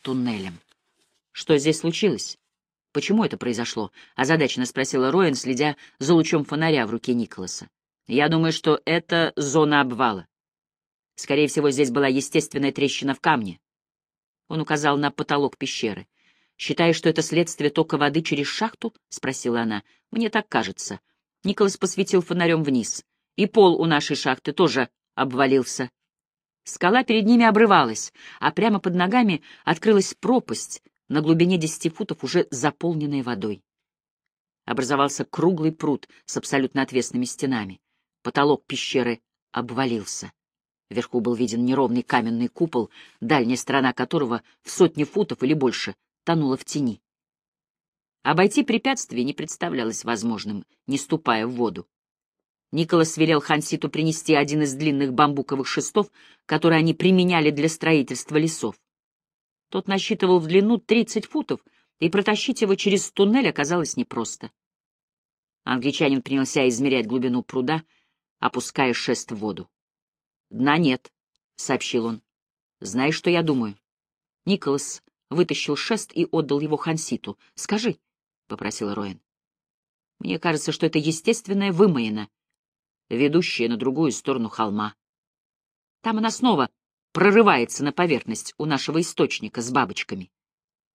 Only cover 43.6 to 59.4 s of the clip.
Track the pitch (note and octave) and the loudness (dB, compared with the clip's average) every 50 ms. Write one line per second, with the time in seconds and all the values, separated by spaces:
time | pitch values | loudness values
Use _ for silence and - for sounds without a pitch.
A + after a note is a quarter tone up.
43.6 | - - B2+ C#3 C3 B2+ B2 - B2+ - - E3 C#3+ A#2 A#2 A2 - _ _ _ | -4 -2 0 2 2 0 0 -2 -4 -2 0 -2 0 0 -2 -6 -6 _ _ _
44.6 | _ - - - F#3 D#3+ D#3+ D3+ D3+ C#3+ - G3+ G#3 - B2 - C3 C3 D3+ D3+ | _ -16 2 4 4 4 4 0 -4 -2 0 -2 -2 -2 -2 -2 0 0 0 2
45.6 | C3+ B2 G#2+ - - G#2+ G2 - _ _ _ _ _ - E3+ E3 D3+ C3+ C3 C3 | 0 0 0 -2 -8 -10 -10 -14 _ _ _ _ _ -2 0 0 2 0 -2 -4
46.6 | - - - D3+ C#3+ A#2+ G#2 - _ _ _ _ _ _ _ _ _ _ _ _ | -6 -8 -6 -2 -2 -2 -4 -6 _ _ _ _ _ _ _ _ _ _ _ _
47.6 | _ _ _ _ _ _ _ _ _ _ _ _ _ C3+ D#3 E3 F#3+ G#3 G#3 D4+ | _ _ _ _ _ _ _ _ _ _ _ _ _ 0 4 4 4 4 4 2
48.6 | C4 - G#3 A3+ - C4+ C4+ B3+ - - - A#2+ A#2+ C3+ D3+ - D3+ D3+ - - | 0 2 0 0 0 -2 -4 -4 -6 -8 -4 -4 -4 -4 -4 -8 -10 -12 -8 -8
49.6 | - F3 E3 C3 A#2 A2+ G#2+ - - A2+ A#2 G#2+ G#2 A#2 A2+ G2+ F2+ G#2 G#2+ G2+ | -8 -6 -4 -4 -4 -4 -6 -6 -4 -4 -4 -2 -2 -4 -4 -4 -6 -8 -8 -10
50.6 | - _ _ _ _ - C3+ C3+ - - E3 D#3 - - A#2 A2 A2 B2 B2+ A#2+ | -10 _ _ _ _ -6 -6 -6 -2 -4 -4 -2 0 0 0 0 0 -4 -2 -2
51.6 | A#2+ A2 F2+ E2 E2+ _ _ _ _ _ _ _ _ _ _ _ _ _ _ _ | -2 -2 -2 -6 -14 _ _ _ _ _ _ _ _ _ _ _ _ _ _ _
52.6 | _ _ - D3 E3 D#3+ - E3+ D#3+ D#3+ - D#3 D#3+ D#3+ D#3+ D3 C#3+ - D#3+ D3+ | _ _ -4 -2 0 2 4 2 2 2 2 0 2 4 4 2 2 2 0 0
53.6 | D3+ - - D#3 - D3+ - D#3 D#3 D#3+ D#3 - - - D#3 C#3+ C#3+ C#3 D3 D3+ | 0 -2 -6 -4 -6 -6 -4 -2 -2 -2 -2 -4 0 2 4 4 4 2 0 0
54.6 | D3+ C#3+ C3 C3+ D#3 D#3 C#3+ C#3 C#3+ C3+ B2+ A#2+ D3+ D3 C#3+ C#3 C3 - C#3+ C3+ | 0 -2 -2 -2 -2 -2 0 0 -2 -2 2 2 2 2 2 -2 -4 -4 -4 -4
55.6 | C3 - - - C3+ - - G#3+ G#3 - _ _ _ _ _ _ _ - D#3 D3+ | -4 -4 -4 -4 -4 -2 0 -2 -2 -2 _ _ _ _ _ _ _ -4 -4 2
56.6 | D#3+ E3+ E3 D#3+ D#3 E3 D#3+ - - F#3 F#3+ F#3 F3+ F3+ F3+ E3 D3+ D3 C3+ C#3+ | 4 4 4 4 4 2 0 2 2 4 4 4 4 4 2 2 2 2 0 2
57.6 | C#3+ D#3+ D#3+ - - D#3+ D#3+ D3+ B2+ - C3+ B2 - - D3+ D3+ D#3 D#3+ D#3+ - | -2 -2 -2 -2 0 2 2 2 2 0 -6 -10 -10 -2 0 0 0 0 -2 -4
58.6 | - A2 G2 - _ _ _ _ _ _ _ _ _ _ _ _ | -6 -6 -6 -8 _ _ _ _ _ _ _ _ _ _ _ _